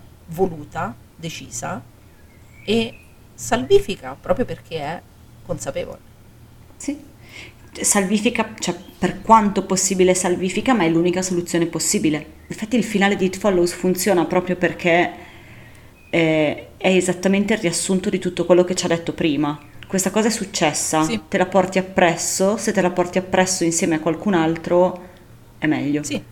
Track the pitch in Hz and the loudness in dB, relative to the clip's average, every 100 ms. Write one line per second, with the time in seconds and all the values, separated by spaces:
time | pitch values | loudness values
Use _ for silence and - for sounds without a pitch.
0 | - - - 160 190 165 147 160 185 240 | -12 -20 -10 -2 -2 -2 -12 -8 -8 -10
1 | - - 160 - 139 - 151 190 - - | -20 -14 -12 -12 -12 -10 -10 -10 -12 -20
2 | - - - - - - - 226 226 - | -20 -20 -20 -20 -20 -12 -2 0 0 -8
3 | - - - - - 233 254 392 - 190 | -20 -20 -20 -12 -4 -2 4 4 4 -6
4 | 262 135 - 262 240 165 - 160 143 170 | -10 -10 -2 -2 -2 -6 -10 -8 -6 -8
5 | - - - - - 170 147 170 - - | -12 -20 -20 -18 -10 -8 -6 -8 -8 -12
6 | - - - - - - - - - 294 | -20 -20 -20 -20 -20 -20 -20 -14 -8 -8
7 | - - - - - - - - - 208 | -10 -20 -20 -20 -20 -20 -20 -6 0 2
8 | 190 214 220 240 220 - - 170 - - | 2 2 0 -2 -6 -6 -6 -6 -8 -4
9 | 185 180 - 220 208 196 190 185 - 190 | -4 -2 4 4 6 0 -2 0 0 4
10 | 180 185 185 175 185 208 214 240 165 165 | 4 4 0 0 -2 -2 0 2 2 2
11 | 175 175 185 180 175 170 170 170 - 208 | 2 0 0 -2 -2 0 0 -2 -2 0
12 | 165 151 - - - - 214 254 190 202 | 0 -2 -6 -18 -14 -10 -2 -2 0 2
13 | 196 202 185 185 214 185 175 - 185 180 | 2 2 0 0 0 2 2 0 -2 0
14 | 214 180 160 180 175 180 170 - 175 170 | 2 2 2 0 -2 -2 -2 0 2 2
15 | 175 - - - - - - - - - | 2 -4 -18 -20 -20 -20 -20 -20 -20 -20
16 | - 165 160 156 151 - - - 185 190 | -4 0 2 2 2 -2 -10 -4 2 4
17 | 180 175 196 196 208 214 180 165 - 190 | 2 0 2 2 2 0 0 -2 0 0
18 | 196 190 185 170 170 180 180 185 175 170 | 0 -2 -4 -2 4 6 4 2 -2 -2
19 | 170 147 165 143 147 151 - - - 190 | -4 -2 -2 0 -2 -4 -10 -20 -6 -2
20 | 190 208 226 220 185 - 160 147 - 156 | 0 0 0 0 -4 0 0 0 -2 0
21 | 156 226 - 190 185 196 185 190 185 - | 0 -2 -2 -2 2 2 2 0 -2 2
22 | 180 160 - - 190 220 226 196 180 180 | 2 2 -2 0 0 0 -2 0 0 2
23 | 175 190 185 190 185 - 165 165 185 156 | -2 -2 -2 0 0 2 0 0 0 0
24 | 170 160 214 180 160 165 - 175 185 - | -2 -2 0 2 2 0 2 4 4 0
25 | - - - - - - 156 135 135 147 | -14 -20 -20 -20 -20 -6 -2 0 0 -2
26 | 147 277 - | -2 -8 -8